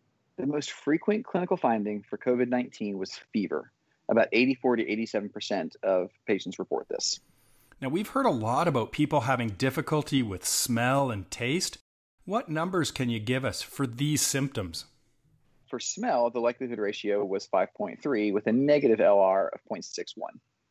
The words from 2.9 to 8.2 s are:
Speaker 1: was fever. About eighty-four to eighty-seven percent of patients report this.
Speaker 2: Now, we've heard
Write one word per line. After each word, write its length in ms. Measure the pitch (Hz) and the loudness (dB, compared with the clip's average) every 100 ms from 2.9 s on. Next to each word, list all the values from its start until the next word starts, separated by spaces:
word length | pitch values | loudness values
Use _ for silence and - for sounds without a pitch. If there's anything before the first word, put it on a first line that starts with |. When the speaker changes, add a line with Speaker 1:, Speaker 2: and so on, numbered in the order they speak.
| 98 | -4
Speaker 1:
was 200 | 95 - - | -8 -10 -4
fever. 380 | 110 90 78 - _ _ _ - | -2 0 -2 -6 _ _ _ 0
About 180 | 110 - | 2 4
eighty-four 440 | 110 127 131 131 117 | 4 2 2 0 0
to 120 | - | 0
eighty-seven 420 | 107 113 110 101 | -2 -2 -4 -4
percent 460 | 104 - 98 82 - | -10 -4 -4 -4 -4
of 300 | 95 92 92 - - | 0 0 0 -8 -2
patients 320 | 95 90 92 | -2 -2 -8
report 280 | 95 - - | -6 -6 -4
this. 320 | - - - _ _ _ _ _ - | -4 -4 -6 _ _ _ _ _ -10
Speaker 2:
Now, 80 | 135 | -4
we've 200 | 165 214 | -4 -2
heard 160 | 262 | 0